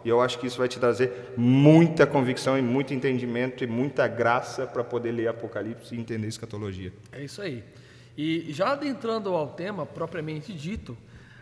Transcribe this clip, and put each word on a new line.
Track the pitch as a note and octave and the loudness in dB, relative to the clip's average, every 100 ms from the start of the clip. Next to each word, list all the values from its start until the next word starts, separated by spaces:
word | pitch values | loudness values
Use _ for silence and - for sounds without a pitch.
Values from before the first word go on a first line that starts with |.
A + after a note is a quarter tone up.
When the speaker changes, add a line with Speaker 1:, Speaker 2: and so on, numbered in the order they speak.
Speaker 1:
e | A#2 | 2
eu | A#2 | 4
acho | B2 - | 4 0
que | B2+ | -6
isso | B2 | -2
vai | B2 | -2
te | B2 | 2
trazer | B2 A2+ B2+ - - - | 2 2 0 -2 -8 2
muita | A#2+ C3+ C#3+ D#3+ E3+ D#3+ C#3+ | 4 8 10 10 8 6 4
convicção | C#3 B2 B2 C#3+ C3+ | 4 2 0 0 2
e | |
muito | A#2+ C3 C#3 | 2 0 -2
entendimento | C#3 C3+ B2+ A#2+ A#2+ B2+ B2+ | -2 0 -2 -2 -2 -4 -4
e | B2+ | -4
muita | A2+ C#3 C#3+ A#2+ | -2 0 0 0
graça | G#2+ A#2 B2 - - C3 | 2 2 2 -2 -8 -6
pra | B2+ | -6
poder | A#2 A#2+ A#2 | -4 -4 -2
ler | A#2 A2+ | -2 -2
Apocalipse | A2+ A2+ G#2+ G#2 A2+ - | -4 -8 -6 -8 -8 -10
e | A#2 | -10
entender | A2+ A2+ G#2+ | -6 -6 -6
escatologia. | G#2+ A2 G#2 G#2 F#2 F2 F#2 - | -8 -10 -8 -8 -8 -10 -14 -18
Speaker 2:
É | - | -14
isso | C#3+ - | -14 -10
aí. | G3+ A#2+ G#2 - - - - - | -8 -10 -12 -20 -20 -20 -18 -6
E | D#3 E3 E3 | -4 -2 -4
já | D3 G3+ | -2 0
adentrando | C#4 C#4+ A3 A3+ A3+ G3 | 0 -4 -4 -4 -4 -2
ao | F3 C#3+ | -2 -2
tema | - F#3 G3 | -6 -8 -6
propriamente | C#3+ - E3 F3 D#3 D#3 D3 | -8 -8 -8 -6 -6 -8 -10
dito, | F3 D3+ A3 - A#2 - - - - | -10 -8 -8 -10 -14 -18 -20 -20 -18